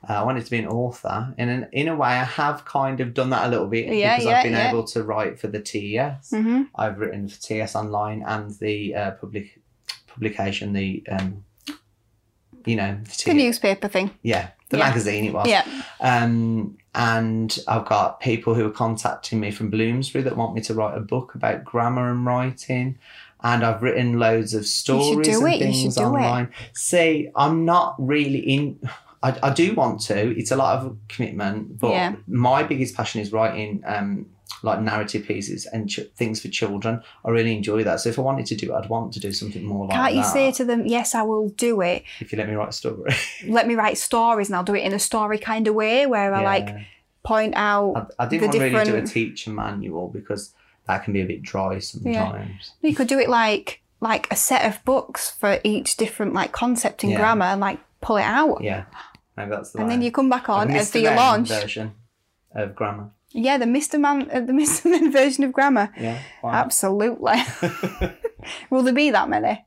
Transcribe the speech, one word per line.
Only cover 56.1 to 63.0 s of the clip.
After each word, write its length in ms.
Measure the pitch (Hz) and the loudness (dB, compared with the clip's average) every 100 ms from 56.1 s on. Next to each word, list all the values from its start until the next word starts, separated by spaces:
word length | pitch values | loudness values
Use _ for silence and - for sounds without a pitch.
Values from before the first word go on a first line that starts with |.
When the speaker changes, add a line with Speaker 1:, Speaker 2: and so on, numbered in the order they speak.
| - 208 202 | -2 -2 -2
Speaker 2:
like, 160 | 180 | -2
concept 520 | - 240 233 202 - | -2 0 0 -2 -2
in 80 | 202 | -2
Speaker 1:
Yeah. 60 | 202 | 2
Speaker 2:
grammar 280 | 220 220 180 | 4 4 2
and, 160 | 196 | 2
like, 180 | 196 - _ _ | -2 -4 _ _
pull 160 | - 214 | 0 2
it 60 | |
out. 380 | 107 240 311 - | 2 2 2 2
Speaker 1:
Yeah, 200 | 104 95 95 - - - _ - | -2 -4 -8 -18 -20 -20 _ -12
maybe 120 | 104 | -6
that's 220 | 104 - | -6 -6
the 80 | 220 | -4
Speaker 2:
And 80 | 220 | -2
Speaker 1:
way. 60 | 240 | 0
Speaker 2:
then 60 | |
you 80 | 240 | 0
come 180 | 233 269 | 2 2
back 180 | 254 247 | 2 0
Speaker 1:
Like 180 | 202 214 | 0 2
Speaker 2:
on 40 | |
Speaker 1:
a 20 | - | 2
Speaker 2:
as 160 | 208 | 2
for 60 | 240 | 2
Speaker 1:
Mister 20 | |
Speaker 2:
your 100 | 220 | 4
Speaker 1:
Men 60 | 233 | 6
Speaker 2:
launch. 300 | 254 214 113 | 6 6 2
Speaker 1:
version 440 | 110 104 - 110 104 _ _ _ _ _ | -2 -2 -6 -8 -10 _ _ _ _ _
of 220 | 107 101 101 | -6 -6 -4
grammar. 340 | 107 101 | -6 -6